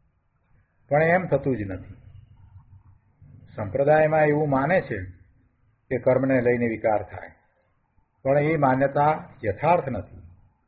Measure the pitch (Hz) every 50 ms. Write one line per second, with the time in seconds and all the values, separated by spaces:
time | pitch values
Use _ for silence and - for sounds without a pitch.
0 | _ _ _ _ _ _ _ _ _ _ _ _ _ _ _ _ _ - 139 151
1 | 160 165 175 185 175 143 147 135 - 139 127 107 104 95 92 90 - - - -
2 | - - - - - _ - - - - - - - - - - _ - - _
3 | _ _ _ _ - - - - - - - - 107 98 95 131 139 147 151 156
4 | 156 151 160 156 151 147 147 151 156 147 135 135 139 156 185 180 - - 120 98
5 | 92 92 - - - _ _ _ _ _ _ _ _ _ _ _ _ - 131 120
6 | - 131 127 127 135 135 135 127 120 123 123 120 120 117 110 107 113 113 107 101
7 | - - - - - - - _ _ _ _ _ _ _ _ _ _ _ _ _
8 | _ _ _ _ - 135 139 147 147 156 165 151 143 131 131 131 139 135 135 143
9 | 147 151 156 - - - - - - 104 - - 143 160 180 170 139 135 117 95
10 | - - - - - - - _ _ _ _ _ _